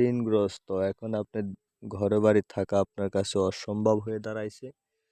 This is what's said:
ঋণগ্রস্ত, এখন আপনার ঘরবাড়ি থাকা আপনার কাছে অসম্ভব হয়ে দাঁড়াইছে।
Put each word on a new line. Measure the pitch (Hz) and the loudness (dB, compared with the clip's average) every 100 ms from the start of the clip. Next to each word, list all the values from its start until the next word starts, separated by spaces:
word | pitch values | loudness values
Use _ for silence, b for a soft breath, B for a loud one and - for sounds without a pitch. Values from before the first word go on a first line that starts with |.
ঋণগ্রস্ত, | 123 120 113 107 101 - - 95 | 4 2 2 2 2 -2 -6 -2
এখন | 95 95 113 110 | -2 -4 -6 -4
আপনার | 104 110 101 95 _ _ 110 | -4 -6 -6 -10 _ _ -12
ঘরবাড়ি | 101 101 104 107 104 - | -2 2 4 6 6 2
থাকা | - 95 101 | -4 0 0
আপনার | 95 - 98 | 0 -4 -2
কাছে | 98 98 101 | -2 -2 0
অসম্ভব | 95 - - 104 107 107 | 0 -2 -6 -2 0 0
হয়ে | 107 110 | -2 -8
দাঁড়াইছে। | 107 110 107 - 131 - _ _ _ | -8 -8 -10 -12 -18 -20 _ _ _